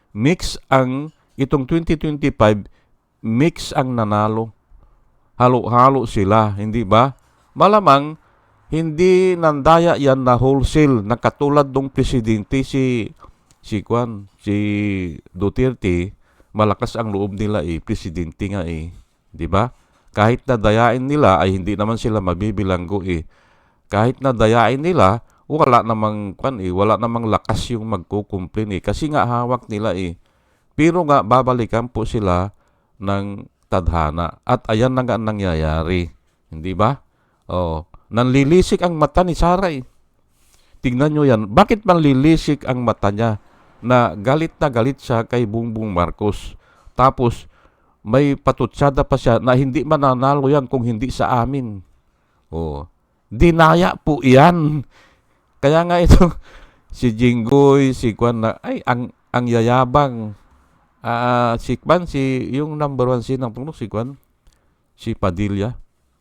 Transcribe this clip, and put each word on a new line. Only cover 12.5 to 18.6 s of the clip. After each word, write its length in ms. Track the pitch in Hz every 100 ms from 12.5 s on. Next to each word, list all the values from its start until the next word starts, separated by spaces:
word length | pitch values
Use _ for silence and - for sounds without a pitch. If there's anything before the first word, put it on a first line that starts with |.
| 135 135
si, 420 | 139 131 123 101 - - _ _ _
si 240 | - 107 90
Kwan, 420 | 117 120 107 101 _
si 140 | - 104 104 104 104 98 90 76 _
Duterte, 880 | 92 98 - 131 120 98 87 92 - _ _ _
malakas 460 | 107 107 101 120 110
ang 160 | 110
loob 240 | 98 101 98
nila 240 | 107 104
eh, 160 | 80 80
presidente 720 | - 107 98 82 82 - 101
nga 160 | 98